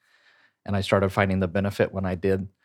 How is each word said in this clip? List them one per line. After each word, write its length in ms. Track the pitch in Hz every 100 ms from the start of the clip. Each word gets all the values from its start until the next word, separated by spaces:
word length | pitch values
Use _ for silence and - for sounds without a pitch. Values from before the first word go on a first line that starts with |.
| _ _ _ _ _ _ -
and 100 | 101
I 40 |
started 280 | 95 101 98
finding 280 | 101 98 95
the 80 | 92
benefit 440 | 98 98 - 101 95
when 100 | 95
I 100 | 90
did. 340 | 98 95 95 -